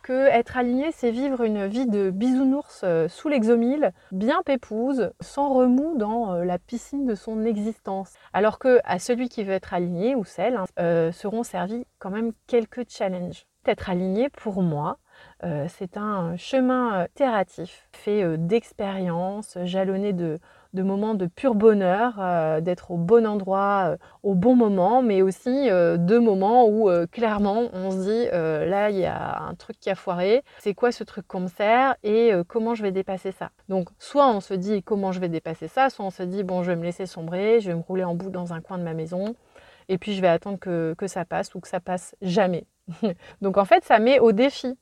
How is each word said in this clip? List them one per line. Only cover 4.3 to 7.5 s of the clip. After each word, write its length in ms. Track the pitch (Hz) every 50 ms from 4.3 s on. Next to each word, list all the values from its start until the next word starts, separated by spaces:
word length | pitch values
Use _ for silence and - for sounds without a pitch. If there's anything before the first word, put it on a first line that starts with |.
| 302 370 370
pépouze, 680 | - 277 247 - - 214 220 240 269 285 254 196 175 - _
sans 320 | - - - 277 285 285 269
remous 440 | 254 254 254 247 262 294 330 339
dans, 360 | 254 208 208 220 240 233 196 180
euh, 100 | 175 175
la 160 | 180 180 180
piscine 460 | _ _ 240 233 - - 277 277 277
de 100 | 247 214
son 300 | 196 - 233 220 220 220
existence. 680 | 233